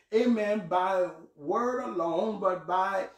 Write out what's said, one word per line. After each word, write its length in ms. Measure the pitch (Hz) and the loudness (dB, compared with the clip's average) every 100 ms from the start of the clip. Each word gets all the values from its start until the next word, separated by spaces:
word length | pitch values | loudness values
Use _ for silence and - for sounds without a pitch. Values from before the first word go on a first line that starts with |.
| _ | _
amen, 520 | 220 247 226 208 214 165 | 2 4 4 2 -2 0
by 400 | 180 190 185 175 160 - | 0 2 2 0 -4 -20
word 460 | - 147 214 247 247 | -10 -2 0 0 -2
alone, 540 | 226 190 170 165 220 196 | -4 -2 0 0 -2 0
but 260 | 190 175 160 | -2 -2 -2
by 400 | 185 185 190 - | 0 0 -2 -4